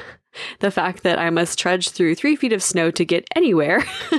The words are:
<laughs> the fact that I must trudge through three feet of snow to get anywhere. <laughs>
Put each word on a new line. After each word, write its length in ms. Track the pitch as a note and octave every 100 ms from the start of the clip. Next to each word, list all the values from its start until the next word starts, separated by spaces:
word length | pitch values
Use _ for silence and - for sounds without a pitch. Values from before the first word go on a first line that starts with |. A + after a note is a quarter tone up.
| - - _
<laughs> 320 | - - -
the 100 | G3+
fact 320 | F#3+ E3 F#3
that 160 | F#3 E3+
I 120 | E3+
must 280 | E3 E3+ -
trudge 320 | F3+ F#3 F3+
through 240 | - E3+
three 220 | E3 C#4+ D4+
feet 160 | B3+
of 100 | G#3
snow 280 | - F3 E3
to 140 | E3
get 220 | E3+ E3+ -
anywhere. 480 | D#4+ E4 E3+ D3 F#3+ - F#5+
<laughs> 0 | -